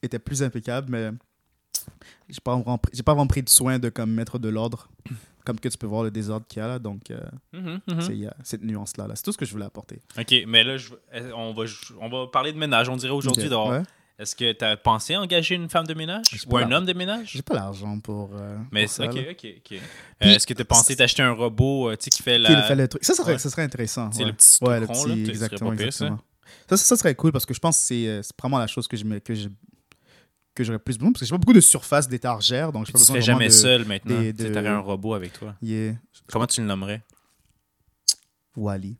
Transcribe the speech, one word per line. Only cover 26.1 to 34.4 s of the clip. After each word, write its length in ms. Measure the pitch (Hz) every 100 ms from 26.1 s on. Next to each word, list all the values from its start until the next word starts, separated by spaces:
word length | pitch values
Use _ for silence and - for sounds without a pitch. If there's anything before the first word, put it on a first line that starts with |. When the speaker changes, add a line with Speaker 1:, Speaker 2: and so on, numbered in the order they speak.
| 107 _ _ _ - _
Speaker 1:
Ça, 60 | 196
ça, 60 | -
ça 100 | 240
serait 180 | 175
cool 160 | 131 160
parce 120 | 139
que 80 | -
je 80 | 123
pense 160 | 165 160
que 60 |
c'est, 240 | - 120 113
euh, 140 | 107
c'est 100 | 98 -
vraiment 180 | 131 135
la 80 | 110
chose 220 | - 113
que 80 | 113
je 80 |
me, 140 | 107 104
que 160 | -
je, 140 | 110 101 98 _ _ _ _ _ _ _ _ _
que 100 | -
j'aurais 140 | 117 113
plus 180 | - 117
besoin 160 | 160
parce 80 | 247
que 60 | 120
j'ai 60 |
pas 60 | 175
beaucoup 140 | 180
de 80 | 233
surface 480 | 170 127 - 147 131
d'étagère, 640 | 127 127 113 - 123 160
donc 140 | 127 107
j'ai 60 |
Speaker 2:
Puis 0 |
Speaker 1:
pas 40 | -
Speaker 2:
tu 120 | -
Speaker 1:
besoin 80 | 135
Speaker 2:
serais 120 | 117
Speaker 1:
vraiment 40 | 120
Speaker 2:
jamais 80 | 113
Speaker 1:
de, 40 |
Speaker 2:
seul 320 | 107 127 123
maintenant. 340 | 110 98 - 120
Speaker 1:
des, 140 | 113
Speaker 2:
Tu 100 | 107